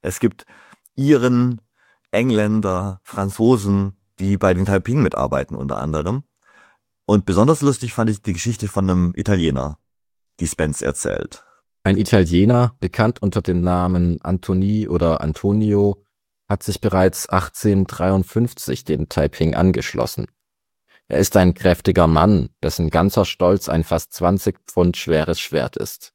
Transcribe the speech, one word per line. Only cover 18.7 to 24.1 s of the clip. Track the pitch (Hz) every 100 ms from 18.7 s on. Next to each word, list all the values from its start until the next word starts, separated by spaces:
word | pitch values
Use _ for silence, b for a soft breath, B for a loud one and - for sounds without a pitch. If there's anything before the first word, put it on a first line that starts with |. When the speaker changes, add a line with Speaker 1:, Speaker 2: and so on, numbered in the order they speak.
| -
Speaker 2:
den | - 76 73
Taiping | - 73 - 80
angeschlossen. | - 90 71 - - 60 - - _ _ _ _ _ _ b _
Er | 69
ist | 95
ein | 101 90
kräftiger | 85 92 87 - 92 82
Mann, | 80 90 101 60 _
dessen | - - 82
ganzer | 80 95 -
Stolz | 95 - 90 95 -
ein | 82
fast | 80 85 -